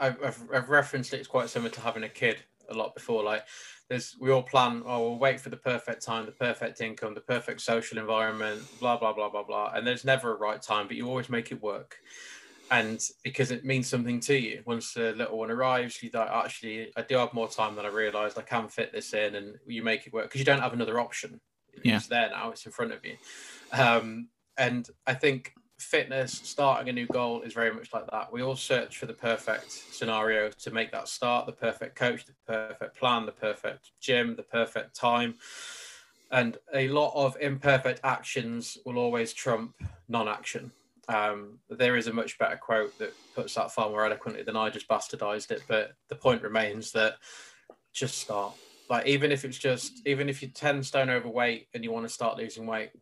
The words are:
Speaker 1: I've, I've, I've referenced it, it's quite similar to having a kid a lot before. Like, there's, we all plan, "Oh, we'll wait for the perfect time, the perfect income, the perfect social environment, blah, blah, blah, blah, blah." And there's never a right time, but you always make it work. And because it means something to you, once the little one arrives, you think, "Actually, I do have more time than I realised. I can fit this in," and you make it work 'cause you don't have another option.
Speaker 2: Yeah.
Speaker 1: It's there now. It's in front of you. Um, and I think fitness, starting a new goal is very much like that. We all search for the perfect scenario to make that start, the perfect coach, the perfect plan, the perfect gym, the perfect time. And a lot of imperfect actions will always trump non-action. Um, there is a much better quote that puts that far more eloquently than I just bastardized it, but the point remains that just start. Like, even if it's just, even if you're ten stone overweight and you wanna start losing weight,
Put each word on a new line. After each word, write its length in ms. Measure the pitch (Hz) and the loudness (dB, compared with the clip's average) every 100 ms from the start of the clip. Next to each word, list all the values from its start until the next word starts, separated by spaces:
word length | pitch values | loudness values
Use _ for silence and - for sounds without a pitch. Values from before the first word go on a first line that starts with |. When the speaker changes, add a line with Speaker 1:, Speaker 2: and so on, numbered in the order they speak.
Speaker 1:
I've, 200 | 135 120 | 0 2
I've, 180 | 135 117 117 | -4 -6 -2
I've 160 | 131 123 | 0 4
referenced 440 | 147 139 135 123 | 4 4 0 -4
it, 40 | - | -6
it's 100 | - | 0
quite 200 | 131 120 | 0 0
similar 220 | 123 113 | -2 -4
to 100 | 117 | -4
having 220 | 113 113 | -4 -4
a 60 | 110 | -6
kid 300 | - 120 107 - _ - | 0 0 0 -6 _ -8
a 60 | |
lot 200 | 113 107 | -4 -4
before. 280 | - - 113 | -4 0 2
Like, 220 | 107 107 - - - - - | 2 0 -4 -18 -18 -16 -6
there's, 280 | 123 - - | -6 -6 -2
we 100 | 127 | 4
all 100 | 131 | 4
plan, 400 | 131 131 123 120 | 6 4 4 2
"Oh, 160 | 120 120 117 | -4 0 0
we'll 80 | 120 | 2
wait 200 | 135 123 | 2 2
for 100 | - | -4
the 60 | 117 | -6
perfect 460 | 131 120 - 113 | -2 -2 -4 -8
time, 240 | - 113 110 | -4 -4 -4
the 60 | |
perfect 480 | - 123 - 117 - | -2 -2 0 -4 -6
income, 340 | 113 110 110 | -8 -6 -8
the 60 | 104 | -6
perfect 400 | - 120 117 120 | -2 -2 -2 -6
social 380 | - 113 113 110 | 0 0 0 -6
environment, 640 | 110 110 110 107 107 107 113 - | 0 2 2 0 -4 -4 -10 -2
blah, 160 | 120 120 | 0 2
blah, 160 | 110 | 2
blah, 160 | 107 104 | 0 -2
blah, 160 | 104 | -2
blah." 260 | 104 104 104 | -4 -2 -2
And 120 | 113 120 | -2 -2
there's 180 | 120 | 0
never 280 | 131 131 120 | 2 2 2
a 60 | 104 | 0
right 220 | 107 107 | -2 -2
time, 280 | - 104 101 | 0 0 0
but 80 | 117 | -4
you 100 | 123 | -4
always 220 | 127 120 | -4 -2
make 240 | 120 - | -4 -4
it 100 | 117 | -6
work. 360 | 104 101 - - - - - - - - - | -6 -6 -8 -20 -20 -18 -18 -18 -20 -10 2
And 280 | 123 110 113 - - | 2 2 -2 -6 -6
because 280 | 131 - 127 | -6 0 0
it 120 | 120 | 0
means 220 | 131 131 123 | 0 0 0
something 320 | 123 120 120 | 0 0 0
to 140 | 127 | 2
you, 280 | 139 110 - 120 | 2 2 -6 -4
once 280 | 117 - | -4 -4
the 180 | 120 113 | -2 -2
little 260 | 110 117 110 | 0 -2 -2
one 120 | 110 | -2
arrives, 520 | 117 127 127 120 - | 0 2 2 0 -6
you 60 | 117 | -4
think, 180 | 117 110 | 0 2
"Actually, 640 | 113 - - 113 110 110 - | 2 0 -4 -8 -8 -8 -6
I 60 | |
do 140 | 113 127 | 2 2
have 140 | 120 | 4
more 140 | 117 110 | 0 -2
time 280 | - 107 104 | 0 -2 -2
than 80 | 104 | -2
I 40 | |
realised. 460 | 107 107 104 107 113 | 0 2 2 -2 -4
I 40 | |
can 240 | - 120 107 | -2 -2 -2
fit 220 | - 113 | -4 -4
this 220 | 107 - | -4 -4
in," 220 | 107 104 101 | 0 0 -2
and 180 | 101 110 - | -10 -14 -10
you 180 | 117 | -4
make 220 | 113 107 127 | 0 -2 -2
it 40 | |
work 160 | 110 104 | -6 -4
'cause 80 | 135 | 0
you 40 | 139 | 4
don't 140 | 143 | 4
have 100 | 120 | 4
another 260 | 120 110 120 | 0 0 0
option. 420 | 123 - - - _ _ _ - | -2 -4 -10 -14 _ _ _ 0
Speaker 2:
Yeah. 120 | 117 107 | 4 4
Speaker 1:
It's 120 | - | 2
there 220 | 120 113 | 2 2
now. 200 | 101 113 | 0 -6
It's 140 | 110 110 | -8 -10
in 60 | |
front 200 | - 117 | -4 -4
of 120 | 107 | -6
you. 120 | - - - - - - - | -10 -14 -16 -18 -18 -18 -4
Um, 560 | 135 120 117 110 113 120 _ _ - | 4 6 6 2 -6 -10 _ _ 0
and 320 | 123 123 120 - - | 2 0 -4 -6 -2
I 80 | |
think 380 | 127 147 135 - - _ - | 2 2 2 -4 -20 _ -18
fitness, 560 | - 156 131 135 127 - | 0 0 2 -2 -2 -4
starting 440 | - - 139 123 123 | -6 2 4 4 2
a 40 | |
new 140 | 123 120 | -4 0
goal 340 | 123 120 117 | 0 0 -2
is 100 | 117 | -4
very 220 | 113 113 | 0 0
much 180 | 113 - | 0 -6
like 160 | 110 - | -8 -4
that. 200 | 107 101 | -6 -4
We 100 | 117 | -4
all 120 | 131 | -2
search 420 | 131 - 127 117 - | -2 2 2 2 -8
for 100 | 131 | -10
the 60 | |
perfect 600 | - 117 110 - 110 - | -4 0 0 0 -2 -4
scenario 760 | - - - 113 110 110 107 107 | -14 -12 -6 -2 2 2 2 2
to 200 | - - | -2 -6
make 220 | 113 113 | -2 -2
that 160 | 104 - | -4 -6
start, 380 | - 123 120 123 | -2 2 2 0
the 60 | |
perfect 440 | - 113 - - - | -2 -2 -2 -6 0
coach, 280 | 123 117 - | 0 0 -8
the 60 | _ - | _ -4
perfect 500 | 110 110 107 107 - | -4 -4 -8 -10 0
plan, 300 | 127 117 107 | 2 2 0
the 60 | |
perfect 580 | - 110 104 110 - - _ | -4 -2 -2 -6 -8 -14 _
gym, 360 | - 123 120 117 | 2 2 2 -2
the 80 | |
perfect 500 | - 117 113 110 - | -2 0 0 -2 -6
time. 400 | - 120 120 120 117 - - - - - - - _ - | 0 2 4 2 -4 -14 -14 -14 -14 -16 -20 -20 _ 0
And 260 | 131 117 - - | 4 4 0 -2
a 160 | 139 131 | 0 4
lot 240 | 147 151 | 4 4
of 220 | 151 135 135 | 4 2 2
imperfect 600 | 143 139 143 135 131 123 | -2 2 6 6 4 0
actions 760 | 135 120 - 131 117 117 113 - | 0 0 -2 -4 -2 -4 -6 -10
will 140 | 127 123 | -6 0
always 340 | 120 120 113 | 2 2 -2
trump 420 | - 131 113 117 - - - - | -2 0 0 -2 -8 -10 -10 -4
non-action. 600 | 117 107 104 - - 131 - _ _ - | 0 0 -2 -6 -10 -10 -18 _ _ -2
Um, 500 | 110 104 104 104 - - | 2 2 -2 -8 -18 -8
there 280 | 120 123 123 | 2 4 4
is 100 | 113 | 2
a 60 | |
much 260 | 117 107 - | -2 -2 0
better 180 | 107 - | 0 0
quote 400 | - 110 104 - | 0 2 2 -2
that 140 | 107 - - | -8 -8 -12
puts 200 | - 110 | -8 -4
that 180 | 113 - | -2 -2
far 180 | - 107 | 0 0
more 160 | 107 107 | 2 2
eloquently 360 | 104 117 104 | 0 -4 -8
than 140 | 113 110 | -4 0
I 140 | 107 | 0
just 180 | 104 - | -2 0
bastardized 640 | 107 - - 104 104 - | 0 0 -4 -2 -2 -4
it, 120 | - - | -6 0
but 240 | 110 104 - - | 2 0 -6 -12
the 60 | - | 2
point 260 | 131 117 | 4 4
remains 500 | 110 110 107 107 107 | 2 0 0 -2 -2
that 240 | 110 110 - - - - - - - _ | 2 2 2 -12 -18 -20 -20 -20 -20 _
just 260 | - 131 - | -4 -4 -4
start. 360 | - 104 101 - - - - | -4 -2 -2 -6 -20 -12 0
Like, 160 | 120 135 | 2 4
even 260 | 139 147 | 4 4
if 120 | 139 135 | 2 -2
it's 100 | 127 | -2
just, 480 | 135 123 - - 143 | 0 0 -2 -6 -2
even 220 | 139 143 | 0 0
if 140 | 139 | -4
you're 80 | 135 | -8
ten 320 | - 147 139 | -2 0 0
stone 260 | 135 139 131 | 0 2 4
overweight 600 | 123 117 117 120 113 - | 2 0 0 2 0 -6
and 100 | 120 | -8
you 80 | 113 | -4
wanna 180 | 113 113 | -4 -4
start 280 | - 117 113 | -2 -2 -2
losing 300 | 113 113 110 | -6 -8 -4
weight, 240 | 110 110 - | -4 -6 -12